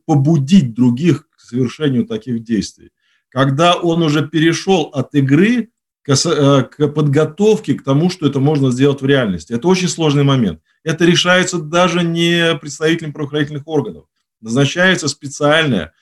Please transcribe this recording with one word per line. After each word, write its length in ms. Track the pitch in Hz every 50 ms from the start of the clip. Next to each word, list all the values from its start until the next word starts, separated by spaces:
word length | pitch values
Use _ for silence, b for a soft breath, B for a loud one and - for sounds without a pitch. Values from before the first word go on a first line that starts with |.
| _
побудить 680 | - 156 139 131 151 170 147 135 135 196 190 139 117 107
других 540 | 120 127 123 120 127 170 170 139 - - _ _
к 60 | _
совершению 640 | _ - 120 127 127 117 - - 156 143 131 120 107
таких 380 | - 113 110 - 131 120 113 113
действий. 480 | 113 113 98 87 - - _ - - _ _ _ _ _ _ _ _
Когда 440 | _ 127 135 139 135 139 170 175 180
он 260 | - 170 170 165 170
уже 240 | 165 151 147 156 151
перешел 640 | 151 - 156 156 165 160 - - 190 190 170 143 - -
от 200 | 139 120 - -
игры 540 | 143 135 131 139 156 196 220 247 240 220 - _ _ _ _ _ _ _
к 60 | - 135
ос-, 120 | 127 -
э, 360 | 170 156 147 139 139 143 135 120
к 240 | - - - 147 143
подготовке 840 | 147 156 151 147 135 151 156 156 - - 202 220 214 214 - - 135
к 80 | - -
тому, 260 | 135 139 143 170 180
что 180 | 180 - 151
это 120 | 135 135 135
можно 320 | 135 147 156 143 135 131
сделать 300 | 120 127 139 143 135 135
в 40 | 135
реальности. 480 | 135 139 135 123 101 90 85 - - 117
Это 140 | 120 120
очень 200 | 175 185 180 180 175
сложный 340 | - 165 160 151 139 143 143
момент. 380 | 139 135 131 113 92 80 - _ _ _ _ _
Это 220 | 156 151 - 175
решается 540 | 170 175 - - 180 180 185 180 - 180 170
даже 440 | 156 147 160 175 185 175 165 175 170
не 520 | 170 165 170 170 170 170 170 170 165 165
представителем 580 | 151 - 147 139 - 156 160 170 170 165 151 143
правоохранительных 540 | 151 147 139 147 151 147 143 151 143 143
органов. 380 | 160 160 147 117 104 82 - - _ _ _ _ _ _ _
Назначается 680 | 110 113 117 135 143 135 - 175 180 190 180 180 160 143
специальная 840 | - - - 135 - - 147 147 151 160 160 143 117 92 76 - _ _